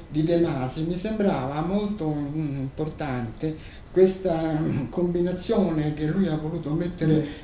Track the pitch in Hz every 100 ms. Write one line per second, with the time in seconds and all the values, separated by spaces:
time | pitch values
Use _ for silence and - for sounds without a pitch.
0 | - 147 160 170 170 139 127 156 160 175
1 | 208 214 196 143 131 147 170 196 208 208
2 | 156 151 143 151 151 139 135 - 156 -
3 | 147 123 117 - 156 156 - - - 180
4 | 190 - 185 160 160 156 156 - 127 -
5 | 175 175 175 180 - 214 175 156 151 147
6 | 151 185 180 156 151 165 143 156 175 -
7 | 160 151 147 -